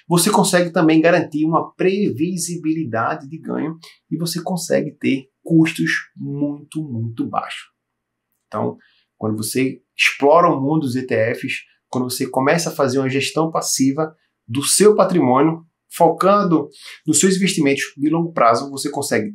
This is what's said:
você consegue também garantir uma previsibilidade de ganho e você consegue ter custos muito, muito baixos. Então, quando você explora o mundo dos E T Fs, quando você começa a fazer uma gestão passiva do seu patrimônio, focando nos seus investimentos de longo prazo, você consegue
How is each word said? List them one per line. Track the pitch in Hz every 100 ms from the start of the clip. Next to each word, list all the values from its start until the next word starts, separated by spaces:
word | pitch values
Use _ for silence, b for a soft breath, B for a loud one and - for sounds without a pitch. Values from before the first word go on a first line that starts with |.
| B
você | 170 208
consegue | 202 170 175 175
também | 185 160 160
garantir | 165 175 156 151 156
uma | 160 - -
previsibilidade | 175 196 185 120 170 185 175 165 156 160 131 113 123 156 139
de | 160
ganho | 120 123 143 165 B B -
e | 160
você | 170 165
consegue | - 180 - 135 147 -
ter | 123 135 - _
custos | - 165 160 - 160 - - -
muito, | 139 143 143 147 143 156
muito | 151 113 113 117 135
baixos. | - - - - _ _ _ _ _ _ _ _
Então, | 107 120 - b b b -
quando | 107 107
você | 107 123 131 131 _ -
explora | - - 139 160 175
o | 139
mundo | 135 156
dos | 139 127
E | 127
T | 113 113 127
Fs, | 170 - - _ _
quando | 123 127
você | - 131
começa | 131 135 165 165
a |
fazer | - 131 135
uma | 131
gestão | 135 135 151 160
passiva | 165 - - 135 139 156 - _ _ -
do | 123
seu | 139 - 208 202
patrimônio, | 190 180 131 127 156 165 - _ _ -
focando | 170 160 185 208 185 156 143 B B B 151
nos | 151
seus | 196 185
investimentos | 190 - 139 139 - -
de | 151
longo | 165 165
prazo, | 147 117 117 139
você | 135 143
consegue | 139 139 117 104